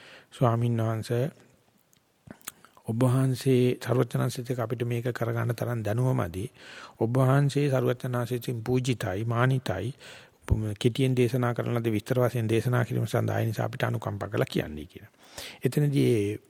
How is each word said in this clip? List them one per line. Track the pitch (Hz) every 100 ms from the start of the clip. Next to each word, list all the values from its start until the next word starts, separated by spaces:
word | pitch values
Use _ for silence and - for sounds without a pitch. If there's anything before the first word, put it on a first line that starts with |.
| - - _
ස්වාමීන් | - 120 117 120 113
වහන්සේ | 113 113 107 120 127 - - _ _ _ _ _ _ _ - - - - - _ -
ඔබ | 113
වහන්සේ | 127 127 131 127 135 127 123 123
සර්වඥාන්සිත | - 123 123 131 127 123 120
එක්ක | 123
අපිට | 113 120
මේක | 120 120 123
කරගන්න | 117 117 117 117
තරම් | 117 117 120
දැනුම | 104 113 127 127
මදි. | 92 87 107 - - - - -
ඔබ | 113 127
වහන්සේ | 131 139 143 143 143
සර්වඥාන්සිතින් | 131 123 127 135 123 117 123 127 117
පූජිතයි, | 110 127 127 113 95 95
මානිතයි. | 113 117 127 131 - 95 107 - - - - _
උපම-, | - 110 107
කෙටියෙන් | 101 123 117 131 127
දේශනා | 120 131 123
කරන | 120 117
ලද | 120 117
විස්තර | 107 - 127
වශයෙන් | 123 120 110
දේශනා | 113 123 123
කිරීම | 117 123 117
සඳහා | 113 110 107
ඒ | 113
නිසා | 113
අපිට | 113 120
අනුකම්පා | 117 117 107 101 101
කළා | 117 127
කියන්නේ | - 76 76 76
කියලා. | - - _ - - - -
එතනදී | 131 147 147 139 127
මේ, | 117 101 107